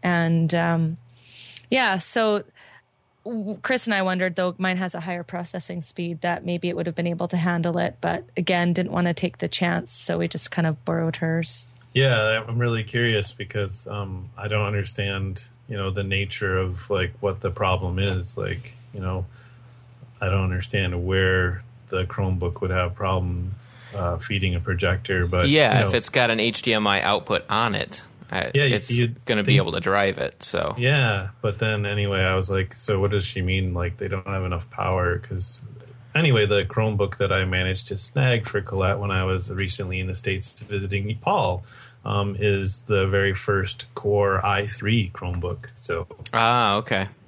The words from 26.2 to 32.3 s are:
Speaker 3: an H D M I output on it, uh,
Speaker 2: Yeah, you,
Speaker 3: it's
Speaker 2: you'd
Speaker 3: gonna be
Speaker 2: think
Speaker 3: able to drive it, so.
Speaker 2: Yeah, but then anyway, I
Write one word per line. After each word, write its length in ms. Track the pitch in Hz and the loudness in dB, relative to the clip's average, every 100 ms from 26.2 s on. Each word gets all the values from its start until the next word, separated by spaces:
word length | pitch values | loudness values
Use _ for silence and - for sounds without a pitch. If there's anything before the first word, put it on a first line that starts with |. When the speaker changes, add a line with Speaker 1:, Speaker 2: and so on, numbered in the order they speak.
| 120 | 4
Speaker 3:
an 80 | 113 | 4
H 200 | 113 110 | 2 2
D 120 | - | 2
M 120 | 110 104 | 2 4
I 140 | 98 | 2
output 420 | - 104 - 95 - | 4 0 2 -2 0
on 240 | 104 117 | 0 0
it, 280 | 98 - - - - - | 0 -4 -8 -18 -20 -8
uh, 180 | 92 - | -4 -2
Speaker 2:
Yeah, 100 | 139 | 2
you, 100 | 143 107 | 2 2
Speaker 3:
it's 140 | - | 2
Speaker 2:
you'd 320 | 120 120 120 - | 2 2 -2 -2
Speaker 3:
gonna 160 | 110 | 0
be 100 | 101 | 4
Speaker 2:
think 60 | 101 | 4
Speaker 3:
able 140 | 92 | 4
to 80 | 87 | -2
drive 360 | 90 98 98 95 | 2 2 2 0
it, 260 | - - | -4 -4
so. 320 | - - - 117 | -4 -2 -2 0
Speaker 2:
Yeah, 500 | 123 147 120 98 95 - | 2 4 2 0 -4 -4
but 160 | 110 98 | -4 0
then 260 | 110 107 | 0 0
anyway, 360 | 101 104 101 98 | 0 0 0 2
I 140 | 92 | 2